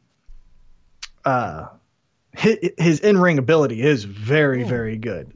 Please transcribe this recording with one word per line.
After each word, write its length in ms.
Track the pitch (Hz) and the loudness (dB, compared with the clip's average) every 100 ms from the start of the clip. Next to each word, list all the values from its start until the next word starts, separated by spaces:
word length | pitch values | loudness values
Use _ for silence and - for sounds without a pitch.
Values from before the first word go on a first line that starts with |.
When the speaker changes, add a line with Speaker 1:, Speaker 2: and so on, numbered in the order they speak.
| _ _ - - - _ - - _ _ - - | _ _ -20 -20 -20 _ -20 -20 _ _ -20 -8
Speaker 1:
uh, 420 | 135 131 104 78 76 - _ _ _ _ _ - | -2 -2 -2 -8 -16 -20 _ _ _ _ _ -2
hi-, 220 | 214 220 175 - | 0 2 -2 0
his 220 | 170 151 | 0 2
in-ring 380 | 214 196 180 151 | 2 4 4 2
ability 420 | 123 160 139 113 | 2 2 2 0
is 220 | 143 135 | 0 0
very, 600 | 101 101 107 151 143 127 | -2 -10 0 2 2 0
Speaker 2:
Oh. 20 | 117 | -2
Speaker 1:
very 300 | 120 110 110 | -4 -4 -8
good. 360 | 110 90 65 | -8 -10 -12